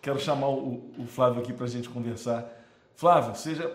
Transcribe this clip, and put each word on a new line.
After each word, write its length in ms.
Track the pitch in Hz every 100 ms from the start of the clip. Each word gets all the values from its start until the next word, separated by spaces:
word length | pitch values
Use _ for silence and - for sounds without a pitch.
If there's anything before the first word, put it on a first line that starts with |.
quero 180 | - 139
chamar 280 | - 139 139
o, 420 | 135 131 120 - -
o 80 | 120
Flávio 340 | - 123 120
aqui 120 | 120
pra 140 | 123 123
gente 220 | 120 120
conversar. 580 | 120 117 117 123 117 - - - _ _ _
Flávio, 400 | 170 170 113 104
seja 360 | 156 156 165